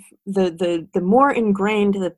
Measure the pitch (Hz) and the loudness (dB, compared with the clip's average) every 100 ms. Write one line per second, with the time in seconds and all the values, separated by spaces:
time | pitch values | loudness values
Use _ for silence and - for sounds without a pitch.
0 | - _ 196 196 185 170 175 170 160 185 | -20 _ -6 -2 -2 -2 -4 -4 -4 -4
1 | 180 240 277 240 220 196 202 214 202 196 | 2 4 4 2 0 0 0 0 0 0
2 | 175 | -4